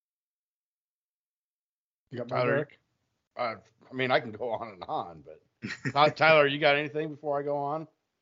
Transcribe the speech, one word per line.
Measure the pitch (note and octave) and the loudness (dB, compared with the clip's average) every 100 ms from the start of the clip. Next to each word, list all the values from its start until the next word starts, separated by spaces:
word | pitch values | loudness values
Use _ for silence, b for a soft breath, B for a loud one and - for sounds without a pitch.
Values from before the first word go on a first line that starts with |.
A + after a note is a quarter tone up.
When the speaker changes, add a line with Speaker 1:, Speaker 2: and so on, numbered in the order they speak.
| _ _ _ _ _ _ _ _ _ _ _ _ _ _ _ _ _ _ _ _ _ | _ _ _ _ _ _ _ _ _ _ _ _ _ _ _ _ _ _ _ _ _
Speaker 1:
You | A#2+ | -10
got | A#2+ | -6
more, | B2 | -2
Speaker 2:
Tyler, | B2 | 0
Speaker 1:
Derek? | C#3 - - _ _ _ _ _ - | 0 -2 -10 _ _ _ _ _ -4
Speaker 2:
uh, | A#2+ G#2 - _ - | -4 -4 -14 _ -14
I | |
mean, | C3 B2+ | -4 2
I | C3+ | 2
can | A#2+ | 0
go | G#2+ A#2+ | -6 -6
on | A2 A2+ | -6 -8
and | F#2 F#2+ | -12 -8
on, | D3 G2 E2 D#2 | -6 -8 -12 -20
but | D#2 _ _ G#2 | -20 _ _ -12
Speaker 3:
<laughs> | - C3+ | -8 -4
Speaker 2:
Ty-, | C#3 D3+ | 4 4
Tyler, | - D#3+ D#3 C#3+ | 6 6 8 6
you | C#3+ | 4
got | D3 C#3+ | 2 2
anything | D3 D3 D#3 | 0 -4 -6
before | C#3+ D#3 C#3+ | -8 -4 -4
I | |
go | C#3+ C#3+ | -2 -4
on? | C#3+ D#3 D#3+ _ _ _ | -4 -6 -8 _ _ _